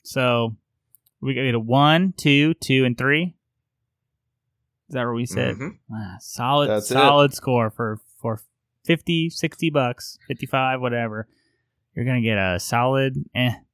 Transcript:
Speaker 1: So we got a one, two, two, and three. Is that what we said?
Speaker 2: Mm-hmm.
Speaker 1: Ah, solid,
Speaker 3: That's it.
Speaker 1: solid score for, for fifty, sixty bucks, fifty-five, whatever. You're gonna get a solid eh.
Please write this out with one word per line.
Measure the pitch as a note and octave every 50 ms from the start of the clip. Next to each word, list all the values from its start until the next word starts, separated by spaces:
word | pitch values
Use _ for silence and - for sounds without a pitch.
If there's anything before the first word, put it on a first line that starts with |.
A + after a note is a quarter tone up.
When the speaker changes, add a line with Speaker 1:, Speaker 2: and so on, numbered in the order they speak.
Speaker 1:
So | _ - - C#3 B2+ B2 A#2+ A#2+ A#2 A2+ A2 _ _ _ _ _ _ _ _ _ _ _ _ _
we | - C3+ C3+
got | B2 C3+ B2+ A#2
a | A#2
one, | A2 A2+ B2+ C#3 C#3+ D3+ D#3 E3 F#3 F#3+ -
two, | - - D3+ C#3+ C#3+ D3 D#3 E3
two, | _ - - C3+ C3 C3
and | B2+ A#2+
three. | - B2+ C3+ C#3+ D#3 F3 F3+ - _ _ _ _ _ _ _ _ _ _ _ _ _ _ _ _ _ _ _ _ _ _ _ _ _ _ _ _ _ _ _
Is | -
that | B2+ A#2+
what | A#2+ A#2
we | A#2 B2
said? | A#2+ - A#2+ B2 B2 A#2+
Speaker 2:
Mm-hmm. | G#2 C3+ F3+ - _ _ - A2+
Speaker 1:
Ah, | A2 G#2 F#2 F#2 G#2+
solid, | - - - - A#2+ B2+ C#3 D3 C#3+ B2
Speaker 3:
That's | G#2+ G#2+ G#2 -
it. | B2
Speaker 1:
solid | C3+ C3+ C#3 C#3+ C#3+ C#3+ C#3 C#3
score | - - C3+ B2+ A#2+ A2+ A2
for, | - - A#2+ G#2+ G#2+ G#2+ _ _ _ _
for | - A#2+ A2 A2 - _ _ _ _ _ _ _ _
fifty, | - E3 D#3+ - - E3+ E3 D#3+ E3+
sixty | - - - D#3 - - - D#3+
bucks, | D3 D3 B2+ A#2+ B2 - - - - _ _
fifty-five, | - C3 - C#3 - - C3+ C3 C3 C3 B2+
whatever. | B2+ B2 A#2+ A#2+ A#2 A2 G#2+ A2 A2 _ _ _ _ _ _ _ _ _ _ _ _ _ _
You're | - A#2+
gonna | C3 B2+ B2
get | A2+ A2+ A2 G2+
a | F#2+ F#2 F2+ F2
solid | - - A#2+ A#2 B2 C3 C3+ C3+ C3+ C3+ C3 C#3+ - - _
eh. | - B2+ B2 A2 - _ _